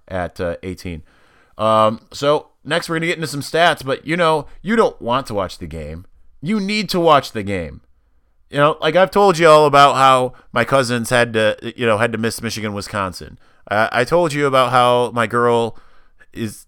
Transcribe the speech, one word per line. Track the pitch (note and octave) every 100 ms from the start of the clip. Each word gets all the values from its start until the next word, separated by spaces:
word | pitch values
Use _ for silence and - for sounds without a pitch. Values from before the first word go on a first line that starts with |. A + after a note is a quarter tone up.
| _
at, | F#2 F2 -
uh, | F2+ D2+
eighteen. | F#2 F2+ F#2+ D#2+ - _ _ _ _ -
Um, | A2 A2+ A2 A2+ -
so | - C#3 D3 - _ C3+
next | E3 -
we're | E3
gonna | E3
get | D#3+
into | D#3
some | C#3+
stats, | - D#3+ E3+ D3+ C3
but, | C3 -
you | D#3+
know, | E3 D#3 C#3 -
you | E3+ A3+
don't | G#3 -
want | G#2+ B2 C3
to |
watch | G#2 F2+ -
the | E2+
game. | D#2+ D2+ D#2+ F#2+ _ - -
You | D3 A3
need | F#3+ G#3+ G3+
to | F#3
watch | E3+ D3 -
the | A2+
game. | G2 G2 D#2 C#2 _ _ _ _ _ _ _
You | C#3
know, | D3 -
like, | D#3+ E3+
I've | F#3+
told | G3+ G3+ D#3+
you | E3
all | D3+ D3+
about | C#3 C#3+ B2+
how | C3+ C3 B2+ - -
my | A#2+
cousins | A#2 C3+ A#2+ B2 A2+
had | B2 A#2+
to, | A2 G#2+ - A#2 -
you | A#2+
know, | G#2
had | A#2
to | A2
miss | A2+ -
Michigan, | A#2 G#2+ G#2+
Wisconsin. | G2+ F#2+ G#2+ F#2+ F2 D2 - _ _ -
I, | G2+ A2
I | A#2
told | B2+ E3 F3
you | C#3+ C#3+
about | C3 B2
how | B2+ B2 B2 B2
my | A#2+ A2+
girl | A#2+ A#2+ A#2 A2+ - - - - _ _
is, | - A2 -